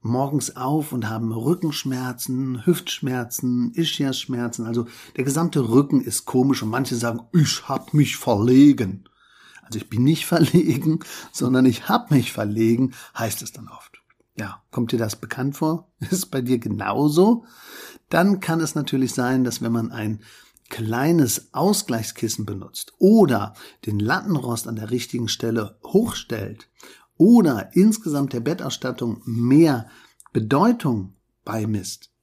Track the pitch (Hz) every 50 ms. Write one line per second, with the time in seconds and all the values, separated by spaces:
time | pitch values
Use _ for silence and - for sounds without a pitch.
0 | _ 110 117 127 135 139 147 147 120 - - - 127 131 147 156 147 - - 127
1 | 113 107 113 110 113 113 110 113 113 135 175 180 - 160 139 - - 135 131 127
2 | 131 127 123 120 - - 131 127 135 131 127 123 107 - 175 - - - - -
3 | - 135 127 127 120 120 - - - 127 123 123 120 120 120 - 165 156 - -
4 | 147 135 131 131 - - 131 120 120 117 117 - 117 110 117 117 117 120 - -
5 | - - - - 127 139 135 156 170 175 - 151 127 113 113 131 147 139 - 135
6 | 120 - 107 - - - - 127 127 139 135 123 - 107 110 123 139 - 131 117
7 | 117 120 113 117 - _ - 175 147 - - - - - 135 131 - - - 151
8 | 143 - - - - - 117 101 104 117 127 131 143 147 139 117 117 92 95 98
9 | - _ _ _ _ _ _ _ _ - _ - _ _ - 131 - - - 107
10 | 123 139 165 156 - - - 165 160 147 - 175 170 - 160 143 - 156 156 170
11 | - - - - - - _ - 139 123 127 131 131 131 113 - - - 202 240
12 | - - 151 135 113 - - - 107 104 104 110 110 110 117 117 135 127 127 -
13 | - - _ - 120 110 101 - - - - - - 98 - - - - _ -
14 | _ _ _ _ _ _ _ - 110 98 98 - _ _ - - 120 113 - 113
15 | 113 110 104 - - - - - 127 139 143 - 165 156 160 170 - _ _ _
16 | - - - 175 - - - 135 120 120 131 120 123 - 104 101 101 98 101 113
17 | 143 151 147 160 185 214 240 226 - - - - - - - - - - - -
18 | _ _ - - 175 202 202 190 190 - 165 165 165 151 - 156 143 - - 139
19 | 131 120 - - 123 123 131 131 127 123 117 - 117 117 117 117 110 113 117 117
20 | 110 107 110 107 - - - - - _ _ _ _ _ - - 117 107 110 120
21 | 135 156 170 170 147 117 - - - _ _ 135 143 190 208 190 - - 123 113
22 | 107 - - - - 110 - - 110 101 101 98 95 - _ - - - _ _
23 | - 190 214 226 208 151 123 101 101 104 - - - - - _ - - 107 104
24 | 104 110 151 190 196 208 185 143 123 123 117 113 - - 113 107 110 107 120 123
25 | 120 - - 123 117 110 - - - 117 113 113 107 101 - _ _ - - 190
26 | 233 226 - - - _ 123 110 101 98 107 107 - _ _ _ - - - -
27 | _ _ _ _ 151 202 240 240 202 156 127 104 92 - - - 190 220 214 -
28 | - 170 147 143 139 135 - 120 117 131 165 190 135 139 - - - 131 123 -
29 | 131 117 107 - - - 117 113 117 120 131 151 165 160 139 120 110 - - -
30 | _ _ _ _ - _ _ 139 110 107 139 139 180 233 247 240 - 151 120 107
31 | 92 95 - _ _ _ _ _ _ - 104 113 107 110 107 101 92 - - -
32 | - _ _ _